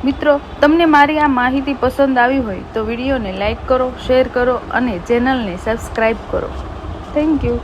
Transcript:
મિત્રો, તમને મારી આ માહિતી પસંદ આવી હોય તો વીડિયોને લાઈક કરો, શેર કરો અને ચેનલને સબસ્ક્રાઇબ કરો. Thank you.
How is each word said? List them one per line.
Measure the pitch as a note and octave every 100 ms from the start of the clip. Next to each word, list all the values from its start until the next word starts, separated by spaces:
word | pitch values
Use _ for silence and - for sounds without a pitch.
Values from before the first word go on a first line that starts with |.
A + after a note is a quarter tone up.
મિત્રો, | B3+ C4 D4+ C#4+ - -
તમને | D4 E4
મારી | E4+ D4 C#4+ D4+
આ | D4
માહિતી | B3+ B3 C4+ C#4
પસંદ | C4 B3 B3+ C#4 B3+
આવી | A#3+ C4+
હોય | A3+ F#3 -
તો | A3+
વીડિયોને | G#3+ A#3 C4 C4 G3+
લાઈક | F#3 G3+ A3 -
કરો, | B3+ B3+ B3 -
શેર | B3+ B3+
કરો | B3+ B3 B3 -
અને | A3 B3 F3+
ચેનલને | E3 A#3+ B3 C4 G#3+ F3+
સબસ્ક્રાઇબ | A3 A3+ - - A3 A3+ -
કરો. | F#3 - - - - - - - D4+
Thank | D#4 C#4+
you. | A#3+ A#3+